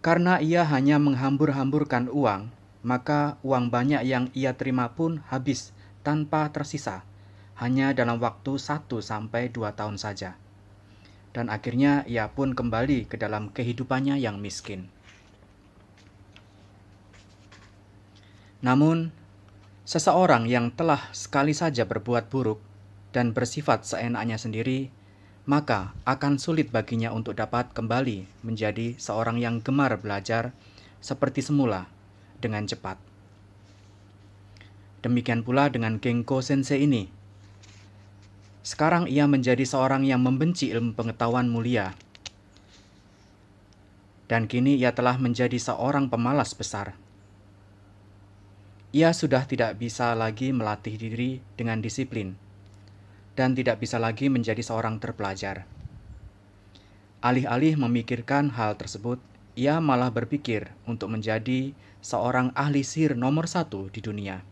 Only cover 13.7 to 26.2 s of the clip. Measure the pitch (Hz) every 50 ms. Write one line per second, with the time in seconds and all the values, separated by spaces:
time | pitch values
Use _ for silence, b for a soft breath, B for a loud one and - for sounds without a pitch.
13.7 | 117 110 131 - 131 131 135 139 139 139 127 110 101 101 104 101 - - - -
14.7 | 101 92 92 - - - - - - - - - - - - - - - - -
15.7 | _ - - - - - - - - - - - - - - - - - - -
16.7 | - - - - - - - - - - - - - - - - - - - -
17.7 | - - - - - - - - b b b b b b b b b b - 123
18.7 | 127 139 147 156 165 165 165 165 - - - - - - - - - - - -
19.7 | - - - - - 165 - - 156 175 185 175 139 117 117 117 123 120 120 117
20.7 | - - 170 165 147 131 - - - - - - - 139 139 156 147 - 175 160
21.7 | 139 120 113 98 113 107 95 120 120 117 110 - - 135 123 110 107 - - -
22.7 | - - - - - - - - - 120 120 117 107 123 120 117 - 151 147 -
23.7 | 117 110 - - - 90 117 120 120 107 110 117 110 110 - 113 107 110 117 131
24.7 | 131 135 135 127 b b b b b b b b b b b 139 143 147 147 -
25.7 | 117 101 92 98 - - - 123 131 131